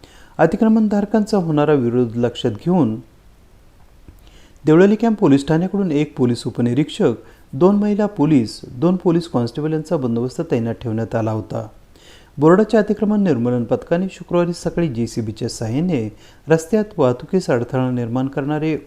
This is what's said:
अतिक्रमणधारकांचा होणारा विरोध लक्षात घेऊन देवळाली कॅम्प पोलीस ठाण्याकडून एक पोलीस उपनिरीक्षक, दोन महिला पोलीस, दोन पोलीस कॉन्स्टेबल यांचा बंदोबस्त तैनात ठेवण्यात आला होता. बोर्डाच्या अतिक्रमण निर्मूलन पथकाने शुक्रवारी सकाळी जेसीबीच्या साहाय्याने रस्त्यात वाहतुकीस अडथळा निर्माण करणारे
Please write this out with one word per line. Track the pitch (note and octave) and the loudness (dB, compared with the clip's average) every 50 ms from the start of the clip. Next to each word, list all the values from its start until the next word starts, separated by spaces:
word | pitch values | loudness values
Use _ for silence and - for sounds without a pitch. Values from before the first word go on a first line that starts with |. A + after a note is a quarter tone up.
| - - - - - - - - | -20 -20 -20 -20 -20 -12 -2 0
अतिक्रमणधारकांचा | D#3 D#3 - G3 A3+ A3 A3 A3+ A3 G#3 G#3 G3+ G#3 G3+ - A3 G#3 - A3 | 2 2 2 2 2 4 4 4 2 2 0 0 0 0 0 0 0 0 0
होणारा | G3 F3 E3 D3+ D3 D3 D3 D3+ | 0 0 0 0 2 2 2 2
विरोध | C#3 A#2+ A#2+ A#2 B2 B2 A2+ A2 | 2 2 0 0 0 0 0 0
लक्षात | A#2+ A#2+ A#2 - - - B2 G#2+ | -2 -2 -2 -2 -2 -4 -4 -4
घेऊन | G#2 - E3+ F#3 F#3 C#3 A2 A2 B2+ - - - _ _ - - _ - - - - - - _ - - - - - - - - - - - - - - - - - - | -2 -2 0 2 2 2 0 0 -4 -10 -16 -20 _ _ -20 -20 _ -20 -20 -20 -20 -20 -20 _ -20 -20 -20 -20 -20 -20 -20 -20 -20 -20 -20 -20 -20 -20 -20 -20 -4 2
देवळाली | D3+ D#3 E3+ F#3+ G3+ G#3+ | 4 6 6 6 4 4
कॅम्प | G#3 A#3 A3+ G#3+ G3+ | 2 2 0 0 2
पोलीस | G3+ D3+ C#3 C3+ C#3 | 4 4 4 4 4
ठाण्याकडून | - D#3 D#3+ F3 F#3+ - G3 G3+ F3+ C#3+ | 2 0 0 0 -2 -2 -2 -2 0 0
एक | D3 D3+ D3 - | 0 -2 -2 -2
पोलीस | - B2+ A#2+ A#2+ B2 - | 0 0 0 0 -2 -4
उपनिरीक्षक, | B2+ - - A#2+ A#2+ A#2+ C#3 D#3+ D#3 - - G3 C#3 A2 - - - - - - - - | -6 -4 -2 -2 0 0 0 -2 -2 -2 0 0 0 0 -2 -6 -16 -20 -20 -20 -14 -2
दोन | C3 E3+ F#3+ G#3 | 2 2 4 4
महिला | G3+ G#3 G#3 G#3 G3 G#3 | 2 2 0 0 0 0
पोलीस, | G3+ G#3 - C#3+ D3+ D#3+ C3 A2+ G#2 - - - - C3+ | -2 0 0 2 4 4 4 2 0 -4 -12 -16 -16 -6
दोन | B2 D3 F3 F#3 | -2 0 0 0
पोलीस | F3+ - F#3 E3 F3 E3+ - | 0 0 0 0 0 -2 -2
कॉन्स्टेबल | - B2+ A#2+ A#2 - D3+ D3 D#3 D#3 | -2 -2 -2 -2 -4 -4 -4 -2 -2
यांचा | D#3 D#3 - - | -4 -4 -4 -4
बंदोबस्त | B2+ B2+ A#2+ A#2 A#2 A#2+ B2+ - - E3 - | -2 -2 -2 -2 -2 -2 -4 -4 -6 -4 -2
तैनात | D3 A#2+ A2+ A#2 A2+ | -2 -2 -2 -2 -6
ठेवण्यात | - - A#2 G#2+ A2+ A2+ A2 - | -6 -6 -4 -4 -4 -4 -4 -4
आला | A2+ A2 A2 A2 | -2 -2 -2 -2
होता. | A2 G#2+ - A#2 A#2 A2 G#2+ - - - - - - - - - - - - _ - | -4 -6 -6 -8 -10 -10 -10 -14 -20 -20 -20 -20 -20 -20 -20 -20 -20 -20 -18 _ 2
बोर्डाच्या | C#3+ D#3+ F3 G3 G#3+ G#3 - A3 | 4 6 6 6 4 4 2 2
अतिक्रमण | G#3 G#3 G#3 - A3 G#3 G#3 G#3 | 2 2 0 0 0 0 2 2
निर्मूलन | G3 F3+ C#3+ - A#2 B2 B2 B2 A#2 | 2 2 2 2 0 0 0 -2 -2
पथकाने | G#2+ C3 - - - E3 F3 F#3 F#3 - | -2 -2 -4 -2 -2 -2 -2 -2 -4 -8
शुक्रवारी | - E3+ - F3 F3 F3 E3+ E3+ | -12 -8 -2 0 0 0 0 -2
सकाळी | - - E3 - F3 E3+ D#3 | -6 -6 -4 -2 -2 -2 -2
जेसीबीच्या | A#2 A2+ A#2 A2+ - B2+ A2+ A2 G#2+ - A#2+ A2+ | -2 -4 -4 -4 -4 -6 -6 -6 -6 -6 -8 -8
साहाय्याने | - - A#2 A2 A#2 C#3+ F3 F#3 E3+ B2 A2 G#2 - - - - - - _ C#3 | -6 -6 -6 -4 -2 -2 -2 0 -2 -2 -2 -4 -8 -14 -20 -20 -20 -16 _ 0
रस्त्यात | D#3+ D#3+ D#3+ - - G#3+ G#3 G#3+ - - | 0 0 2 0 0 0 0 -2 -2 0
वाहतुकीस | C3+ B2 B2 - - - - F#3 F3 - | 2 2 0 0 -4 -4 -2 -2 0 0
अडथळा | C#3+ A#2 B2 - - C3 B2+ B2+ | 0 0 0 -2 -2 -2 -2 -2
निर्माण | B2 B2 A#2+ A2+ A#2 C3 C3 | -2 -4 -4 -4 -4 -4 -4
करणारे | C3+ C#3 D3+ C3+ C#3+ D3+ D3+ D3+ D#3+ D#3 C3+ - | -4 -4 -4 -4 -4 -4 -2 -2 -2 -4 -4 -6